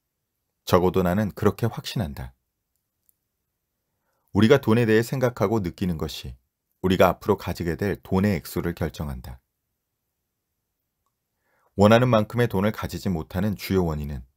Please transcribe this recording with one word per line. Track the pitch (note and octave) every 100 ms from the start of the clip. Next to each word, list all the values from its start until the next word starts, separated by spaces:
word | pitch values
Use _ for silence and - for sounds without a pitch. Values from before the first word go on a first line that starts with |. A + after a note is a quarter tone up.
| _ _ _ _ _ _
적어도 | - F#2 F2+ F2+
나는 | F2 F#2 G#2+
그렇게 | - G2+ - A2+
확신한다. | - - - E2+ C2 B1+ _ _ _ _ _ _ _ _ _ _ _ _ _ _ _ _ _ _ _ _
우리가 | F#2+ A2 C#3
돈에 | A2+ A2+ A2
대해 | A2
생각하고 | A2+ C3+ B2+ - G2+ A2
느끼는 | F2 - F#2 D#2+
것이 | D#2 - C2+ B1 _ _ _ _
우리가 | F#2 F#2 F#2+
앞으로 | E2+ - G2
가지게 | - E2+ E2+ D#2
될 | G2+ E2+
돈의 | - F#2+ G2+ F2+
액수를 | - - E2+
결정한다. | E2+ E2 - D2+ B1+ - B1 _ _ _ _ _ _ _ _ _ _ _ _ _ _ _ _ _ _ _ _ _ _ _
원하는 | - G#2 A2+ B2+
만큼의 | A2+ G#2+ A#2 A#2+
돈을 | F#2+ G#2
가지지 | - - E2+ G#2
못하는 | E2 D#2 F#2 G#2+ F#2
주요 | - F#2+
원인은 | F2 D2+ D2 C#2 -